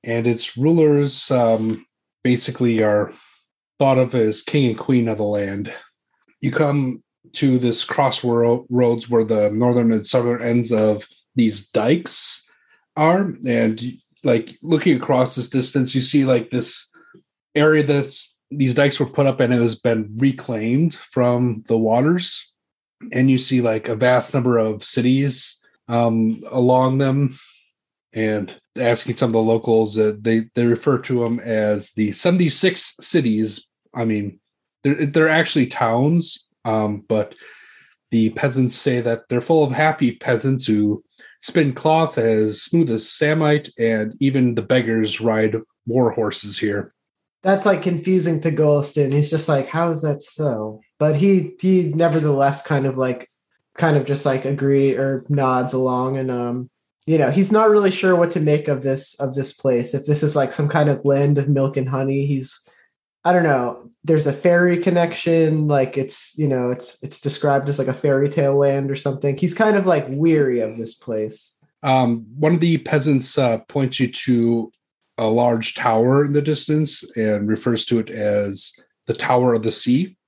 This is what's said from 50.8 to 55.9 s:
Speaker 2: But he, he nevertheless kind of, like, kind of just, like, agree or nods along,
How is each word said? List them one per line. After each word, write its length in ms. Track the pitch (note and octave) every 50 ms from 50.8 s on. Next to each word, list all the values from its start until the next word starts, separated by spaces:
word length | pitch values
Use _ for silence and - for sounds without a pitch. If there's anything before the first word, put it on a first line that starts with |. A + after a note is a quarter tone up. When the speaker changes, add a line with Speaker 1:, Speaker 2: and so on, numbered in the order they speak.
| _ _ _ _
Speaker 2:
But 160 | D3+ D3+ D3
he, 400 | C#3+ F#3+ G3 G3 F#3 D3+ - - -
he 320 | - F#3 F#3+ F#3 E3+ D3+ D3
nevertheless 720 | D#3+ E3+ E3 D#3 D#3+ D3+ D3+ C#3 C3+ C#3 C#3 C3+ - -
kind 200 | - D#3 C#3 C3+
of, 100 | C#3 B2+
like, 340 | B2+ C3 B2+ B2 B2+ - _ _ _ _ _ _ _ _ _ _
kind 220 | - E3+ D#3+ D3+
of 100 | D3 C3+
just, 200 | C#3 C#3 C#3+ -
like, 180 | C#3 C3 C3 -
agree 500 | C3 C#3+ C#3 C#3 C#3 C#3 C#3 C#3 C#3 B2+
or 300 | B2+ C3+ C3+ C3+ C3 C3+ -
nods 440 | C#3+ C#3+ C3+ C3 B2+ B2+ B2+ C3 -
along, 420 | B2+ C3 B2+